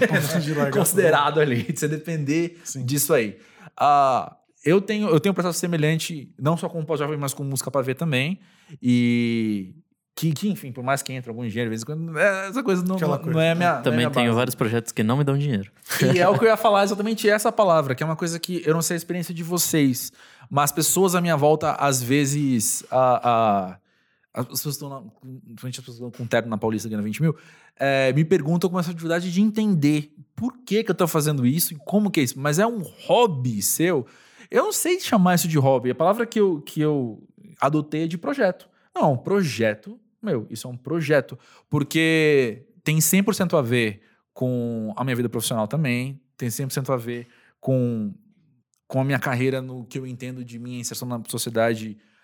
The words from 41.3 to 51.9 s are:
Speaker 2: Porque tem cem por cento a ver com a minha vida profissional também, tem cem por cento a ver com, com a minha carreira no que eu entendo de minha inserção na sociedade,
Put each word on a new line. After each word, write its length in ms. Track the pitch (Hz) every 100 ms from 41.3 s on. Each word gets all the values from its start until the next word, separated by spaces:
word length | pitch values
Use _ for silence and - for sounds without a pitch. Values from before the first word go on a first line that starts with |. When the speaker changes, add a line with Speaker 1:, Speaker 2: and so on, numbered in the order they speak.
| - _ - _
Speaker 2:
Porque 960 | 147 139 160 160 160 151 143 123 104 - _
tem 160 | - 156
cem 240 | 156 185
por 100 | 202
cento 220 | 196 180 165
a 60 |
ver 400 | 117 123 110 104 _ _ _
com 580 | - 127 123 120 113 110 104
a 60 | 131
minha 100 | 120
vida 140 | 120
profissional 380 | 120 - 117 107
também, 520 | 147 143 123 131 139 _ _
tem 140 | 120
cem 180 | 110 135
por 60 |
cento 180 | - 135
a 60 | 131
ver 300 | 117 120 120 _ _ _
com, 520 | - 131 120 113 104 - _ _ _ _ _ _ _
com 120 | 131
a 40 | 135
minha 140 | 131
carreira 420 | 143 131 131 131
no 240 | 131 127 110
que 120 | 135
eu 80 | 127
entendo 380 | 127 127 127
de 160 | 120 117
minha 200 | 123 123
inserção 280 | 117 - 127
na 140 | 120 107
sociedade, 680 | 123 - 113 113 110 110